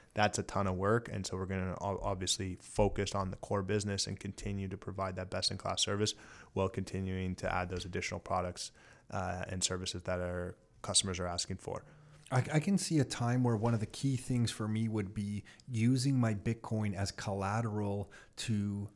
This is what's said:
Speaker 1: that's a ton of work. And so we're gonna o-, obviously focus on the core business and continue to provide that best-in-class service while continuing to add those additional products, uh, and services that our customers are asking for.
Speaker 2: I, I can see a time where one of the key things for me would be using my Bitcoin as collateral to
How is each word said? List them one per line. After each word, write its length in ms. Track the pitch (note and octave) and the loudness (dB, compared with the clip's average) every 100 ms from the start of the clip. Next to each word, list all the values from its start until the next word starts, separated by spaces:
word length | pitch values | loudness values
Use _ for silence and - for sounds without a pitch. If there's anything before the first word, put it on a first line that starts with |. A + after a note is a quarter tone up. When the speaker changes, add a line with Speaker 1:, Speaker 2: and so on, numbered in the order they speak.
| - | -6
Speaker 1:
that's 240 | - G#2 - | 2 4 2
a 40 | |
ton 240 | F#2+ G2 F#2+ | -2 0 2
of 100 | F2+ | 2
work. 340 | G2 A#2 A#2 | 4 2 0
And 140 | G#2 F#2 | -6 -4
so 100 | F#2 | -4
we're 80 | |
gonna 320 | F#2 F#2+ F#2 F2 | -2 -2 -2 -2
o-, 180 | G2+ G2 | -2 -2
obviously 540 | G2+ F#2 F#2 - F#2+ F2+ | -2 -2 0 0 -2 -6
focus 520 | - - G2+ - G2 | -6 2 4 4 0
on 160 | G2+ F#2+ | 0 -2
the 60 | F#2 | -4
core 260 | - G#2 | -2 -2
business 440 | F#2+ G#2+ G2+ G2 - | 2 0 2 0 -2
and 120 | G2 | -4
continue 480 | G2+ - G#2 G2+ F#2+ | -6 -6 -4 -4 -4
to 100 | F#2+ | -6
provide 380 | - G2 F#2+ F#2 | -8 -4 -4 -4
that 120 | F#2 | -4
best-in-class 540 | F#2+ - G2 G2 F#2 | -2 -2 -2 -4 0
service 320 | - G2+ G#2+ - - - - | 0 2 2 0 -10 -20 -6
while 160 | - F#2+ | 0 0
continuing 640 | - F#2+ G2 F#2+ F#2 F#2 | 0 -4 -2 -2 -2 -2
to 200 | F2+ F#2 | -2 0
add 140 | F2+ F2+ | 0 0
those 160 | F2+ | -4
additional 340 | F2+ F2+ - F2+ | -4 -4 -4 -6
products, 500 | - F#2 F2+ F2+ - - - - - | -2 0 0 -4 -10 -12 -20 -20 -8
uh, 340 | G2+ F#2 F2+ - | -4 -2 -4 -4
and 140 | F#2 | -2
services 380 | - F#2 F#2 F2+ | -2 -2 -4 -4
that 160 | F2+ F2+ | -2 -2
our 360 | F2+ F2+ F2+ - _ - | 0 -2 -6 -8 _ -12
customers 400 | - F#2+ G2 F2+ | 0 2 2 -2
are 60 | F2+ | -4
asking 320 | F2 - F#2+ | -4 -4 -6
for. 260 | - - - - - - - | -6 -8 -10 -20 -20 -18 -2
Speaker 2:
I, 100 | B2+ A#2+ | 0 2
I 40 | D#3 | 2
can 180 | E3+ G3 | 2 2
see 220 | - D#3+ | 4 2
a 60 | |
time 400 | B2+ - A#2+ B2 | 2 2 2 4
where 100 | B2 | 4
one 180 | A2+ A#2 | 4 4
of 60 | A2+ | 2
the 80 | G#2 | 0
key 300 | - C3+ B2+ | -2 0 0
things 340 | - B2 A#2 | 0 2 2
for 160 | - G#2+ | 0 0
me 220 | G#2+ A2+ | 0 2
would 260 | G#2+ F#2+ | 0 -2
be 300 | G#2 G2+ G2+ - - - | -2 -2 -4 -6 -16 -4
using 480 | A#2 A#2 C3 C3 C3 | 4 4 6 4 6
my 160 | A#2 | 4
Bitcoin 580 | G#2 A#2 A2+ - A2 G#2 F#2+ | 4 0 -2 -2 0 0 0
as 160 | G2+ | -2
collateral 1000 | - - G2 F#2+ A2 A#2 G#2 G2+ G2+ G2 - - - | -2 -4 0 0 2 0 0 0 0 -4 -10 -18 -8
to 500 | - G#2+ G2+ G2+ G2+ | 0 2 2 0 -4